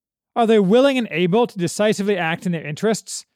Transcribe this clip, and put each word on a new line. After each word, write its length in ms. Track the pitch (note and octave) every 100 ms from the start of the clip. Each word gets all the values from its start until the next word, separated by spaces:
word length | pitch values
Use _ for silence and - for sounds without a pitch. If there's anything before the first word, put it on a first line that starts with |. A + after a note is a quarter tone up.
| _ _ _ -
Are 120 | A3+
they 120 | A3
willing 380 | F#3 A#3 C#4 C4
and 100 | A3
able 360 | D3+ F3+ G#3 A#3+
to 100 | G3
decisively 600 | E3+ - G#3+ G#3 G3+ G3
act 280 | E3 E3+ F#3+
in 60 |
their 140 | E3 C#3+
interests 600 | D3+ G#3+ A3 - - -